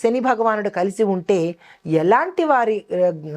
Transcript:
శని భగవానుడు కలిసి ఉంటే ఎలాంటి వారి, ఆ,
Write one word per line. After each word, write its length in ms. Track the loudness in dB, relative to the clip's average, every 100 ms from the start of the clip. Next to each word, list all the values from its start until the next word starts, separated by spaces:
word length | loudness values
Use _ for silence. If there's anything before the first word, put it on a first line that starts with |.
శని 180 | -2 0
భగవానుడు 480 | 0 2 0 0 -2
కలిసి 340 | -2 -4 0
ఉంటే 520 | -2 0 0 0 0 -6 -18 -16 -2
ఎలాంటి 580 | 0 4 2 2 -2
వారి, 400 | 0 2 0 -4 -4
ఆ, 180 | 0 0 -2 -10